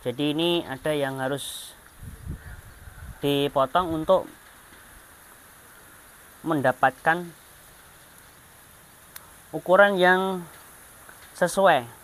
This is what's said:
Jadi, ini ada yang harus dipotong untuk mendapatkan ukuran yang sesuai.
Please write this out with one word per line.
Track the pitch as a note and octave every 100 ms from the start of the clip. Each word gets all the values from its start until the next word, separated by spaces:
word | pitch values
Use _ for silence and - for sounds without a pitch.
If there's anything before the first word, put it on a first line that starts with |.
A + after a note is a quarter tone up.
| B2+
Jadi, | B2 D3
ini | D3 E3+ E3+ -
ada | E3 D#3
yang | D3+ C3+ C3+
harus | C3 C#3 - - - - - - - - - - - - - - - - - - C#3+
dipotong | C#3+ C#3+ C#3 C3+ F3 F3+
untuk | D#3+ D#3 F#3+ - - - - - - - - - - - - - - - - - - - - - - D3+
mendapatkan | D#3 B2+ B2 C3 C3 - E3 F3 D#3 - - - - - - - - - - - - - - - - - - - - - D#3
ukuran | D#3+ F#3 G3+ G3
yang | F3+ F#3 F#3+ F#3 E3+ - - - - - - - -
sesuai. | - F3+ G3 F#3+ D3 A#2 -